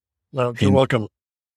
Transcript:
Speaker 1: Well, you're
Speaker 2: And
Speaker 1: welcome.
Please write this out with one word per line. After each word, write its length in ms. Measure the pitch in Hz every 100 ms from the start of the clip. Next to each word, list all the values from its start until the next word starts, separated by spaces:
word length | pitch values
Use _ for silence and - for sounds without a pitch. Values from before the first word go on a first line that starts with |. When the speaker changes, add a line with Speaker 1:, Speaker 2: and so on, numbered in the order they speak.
| _ _ _
Speaker 1:
Well, 220 | 135 123 117
you're 80 | 101
Speaker 2:
And 80 | 135
Speaker 1:
welcome. 320 | 131 120 104 _ _ _ _